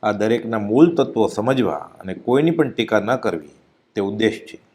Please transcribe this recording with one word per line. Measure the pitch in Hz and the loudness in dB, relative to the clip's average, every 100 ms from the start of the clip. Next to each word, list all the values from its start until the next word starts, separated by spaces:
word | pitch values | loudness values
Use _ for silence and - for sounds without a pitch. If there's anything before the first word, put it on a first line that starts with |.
આ | 110 | -2
દરેકના | 104 107 117 110 113 | -2 0 0 0 -4
મૂળ | 104 113 175 | 0 4 4
તત્વો | - - - 104 | 4 -2 0 -2
સમજવા | - 110 131 104 73 - - | 0 -2 0 0 -2 -10 -16
અને | 95 | -12
કોઈની | 92 - 127 160 | -8 0 2 2
પણ | 165 143 | 2 -2
ટીકા | - 110 110 | 0 0 0
ન | 101 131 | 0 -2
કરવી, | 110 85 76 _ _ _ _ | -2 -6 -10 _ _ _ _
તે | - | -4
ઉદ્દેશ | 98 104 113 - - | -4 0 0 -2 -14
છે. | - _ | -20 _